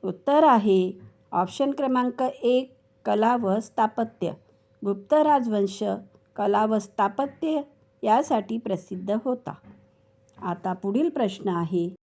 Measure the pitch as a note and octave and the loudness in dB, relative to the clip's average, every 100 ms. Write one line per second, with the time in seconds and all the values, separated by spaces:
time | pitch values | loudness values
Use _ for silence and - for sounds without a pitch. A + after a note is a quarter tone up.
0 | F#3+ F#3 - D4 D#4 A#3+ G#3 F#3+ F#3 - | -8 -6 0 4 6 6 4 2 2 -4
1 | - _ _ E3+ F#3 - C#4 C#4 C4+ B3+ | -18 _ _ -2 -2 0 -2 0 0 0
2 | B3 A#3+ B3+ - A#3 B3+ C4 - _ _ | 0 -2 -4 0 2 2 0 -14 _ _
3 | - G#3 A3 A#3+ G#3 G3 A3 - A3 A3+ | -2 2 2 2 0 -2 -2 -2 0 0
4 | A3+ - F3 - _ _ _ _ G3+ G3 | -6 -4 -6 -6 _ _ _ _ -6 -6
5 | G3 D4+ D4+ C#4+ A#3 G#3+ G3+ G3 G#3 G3 | 2 2 4 2 2 0 0 -2 -4 -4
6 | - _ _ - G3+ G3+ G#3+ A3 G#3 - | -8 _ _ -4 0 2 2 0 -2 -2
7 | G3+ G3+ C#4 - D#4+ D#4 C#4+ _ _ _ | -2 0 -6 -4 -2 -2 -4 _ _ _
8 | G#3+ A3+ D#4 B3 G3 A3+ A#3 F#3+ - F#3 | 2 2 2 -2 -2 -8 -4 -6 -6 -10
9 | F#3+ G#3+ B3+ B3+ - D3 - - _ _ | -4 -4 -2 -6 -8 -16 -18 -20 _ _
10 | _ _ _ - F#3 F3 F#3+ F#3 G3 A3 | _ _ _ -12 -8 -6 -6 -6 -4 0
11 | E4 D#4 G#3+ F#3+ G3+ F3 E3 F3+ E3+ F#3 | -2 0 -4 -2 -4 -2 -2 -2 -4 -8